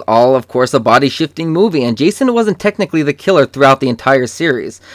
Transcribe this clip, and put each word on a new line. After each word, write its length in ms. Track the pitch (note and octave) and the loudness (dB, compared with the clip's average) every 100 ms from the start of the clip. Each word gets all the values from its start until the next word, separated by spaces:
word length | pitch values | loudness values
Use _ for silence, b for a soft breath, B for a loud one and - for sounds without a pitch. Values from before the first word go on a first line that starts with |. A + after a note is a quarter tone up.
| - | 2
all, 300 | A2+ B2 C3 | 2 4 2
of 100 | - | -2
course, 260 | B2 B2+ | -4 0
a 60 | C3+ | 0
body-shifting 720 | A2 A#2+ C#3 - D#3+ - E3 | 2 2 2 -2 -6 -6 -4
movie, 320 | D#3+ A3 D#3+ | 0 0 0
and 140 | A#2+ A#2 | -2 0
Jason 340 | D#3 - C4 | -2 0 0
wasn't 280 | A#3 G#3+ F#3+ | 0 -2 -2
technically 420 | G#3 - F#3+ D#3+ | -4 -4 -4 -2
the 100 | D3 | -2
killer 320 | C#3+ - F3 | -4 0 2
throughout 360 | B2+ C3 C3+ C3+ | 2 2 2 2
the 80 | C3 | 0
entire 400 | A#2 C3 C3+ B2 | -2 0 0 0
series. 520 | - E3 B2 - - B | -4 -4 -4 -6 -14 B